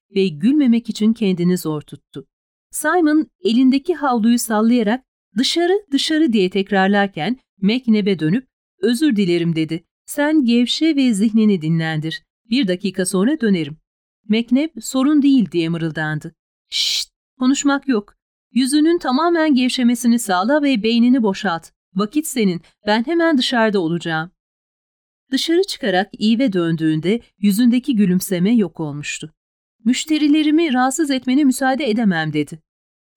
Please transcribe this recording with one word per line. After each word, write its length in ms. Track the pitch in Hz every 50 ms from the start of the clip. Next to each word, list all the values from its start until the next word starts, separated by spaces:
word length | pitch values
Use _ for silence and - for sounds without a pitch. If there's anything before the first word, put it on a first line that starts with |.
| _ _ -
ve 140 | 190 190 190
gülmemek 600 | 156 143 160 240 285 302 285 247 233 233 233 -
için 240 | 208 - 208 220 220
kendini 460 | - 220 196 185 165 175 180 180 180
zor 220 | - 160 156 147
tuttu. 460 | - - - - _ _ - 143 135 _ _ _ _ _ _ _ _ _
Simon 560 | - - - 302 330 359 330 302 302 311 - - _ _ -
elindeki 500 | - 226 247 262 262 262 277 277 - 349
havluyu 440 | 285 285 269 247 240 208 233 240 240
sallayarak 680 | - - 233 214 220 226 247 247 220 196 233 262 - _ _ _ _ _ - 202
"Dışarı, 480 | 269 - - 330 349 349 381 415 - -
dışarı!" 420 | 277 269 - - 320 311 330 320 214
diye 180 | 226 180 180
tekrarlarken 880 | - 196 190 - 208 190 190 190 208 202 202 196 - 165 147 190 254 - _ _ _ -
McNabb'e 580 | 190 196 226 254 254 226 214 214 196 208 196 147
dönüp 280 | 156 156 185 262 - _ _ _ _ _ _ - -
"Özür 340 | 226 247 233 311 302 226
dilerim." 400 | 202 202 175 175 170 170 170 165
dedi. 280 | 160 160 151 160 175 - _ _ _ _
"Sen 380 | - - - 285 302 311 311 262
gevşe 520 | 226 233 240 247 233 - - 311 330 311
ve 180 | 277 262 254 220
zihnini 480 | 190 208 226 208 226 220 214 202 180 156
dinlendir. 600 | 156 165 165 160 160 160 151 151 160 - - _ _ _ _ _ -
Bir 180 | 226 269 277 185
dakika 380 | 180 180 - 190 185 - 180
sonra 340 | 180 - 185 196 254 311 311
dönerim." 360 | 240 214 196 170 156 143 156 - _ _ _ _ _ _ _ _ _ -
McNabb 520 | 214 226 233 - 247 269 302 320 - -
"Sorun 420 | - - - 262 262 294 311 294 269
değil." 280 | 285 269 262 196 147
diye 180 | - 175 165 165
mırıldandı. 680 | 170 165 165 160 151 165 156 156 151 147 - 165 - _ _ _ _ _ _ -
"Şşt, 400 | - - - - - - - - _ _ _ _ _ -
konuşmak 500 | 254 254 277 277 - 285 277 277 - 277
yok. 260 | 254 208 - _ _ _ _ _ _ _ _ _ -
Yüzünün 460 | 233 269 247 285 302 302 320 339 349
tamamen 560 | - 285 247 277 320 349 339 330 311 311 277
gevşemesini 640 | 247 247 254 - - 247 233 247 240 - 233 233 240
sağla 440 | - - 185 180 190 226 294 302 285
ve 200 | 277 269 208 190
beynini 400 | 220 233 233 233 247 254 277 220
boşalt." 540 | 202 190 - - 190 165 165 - - _ _ _ _ -
Vakit 300 | 185 208 208 - 302 302
senin. 340 | - - 254 214 190 175 170 - _ _ _ -
Ben 200 | 208 208 226 233
hemen 320 | 294 339 339 330 330 330 262
dışarıda 420 | 240 - 262 233 226 220 202 202
olacağım. 500 | 170 156 170 170 - 170 165 160 160 175 _ _ _ _ _ _ _ _ _ _ _ _ _ _ _ _ _ _ _ -
Dışarı 320 | 262 262 - - 330 349 392
çıkarak 480 | - - - - 208 180 180 - - - -
Eve'e 320 | 208 214 233 220 277 262 185
döndüğünde 680 | 180 170 165 165 156 160 156 156 156 151 175 220 233 - _ _ _
yüzündeki 580 | 202 208 190 208 254 233 233 254 247 - 262
gülümseme 580 | 202 208 180 180 185 - - 190 170 180 208 247
yok 260 | 233 202 160 - -
olmuştu. 520 | 160 147 139 147 147 - - - - 156 _ _ _ _ _ _ _ _ _ _ -
"Müşterilerimi 880 | 220 254 - - - 311 302 294 285 294 311 302 302 302 320 339 311 240
rahatsız 380 | 254 254 262 269 - 330 277
etmene 340 | 277 262 - 254 254 285 311
müsaade 460 | 262 247 - 269 262 269 247 311 240
edemem." 420 | 208 240 233 202 175 160 156 156 143
dedi. 300 | 151 147 - 165 156 _ _ _ _ _ _ _ _ _ _ _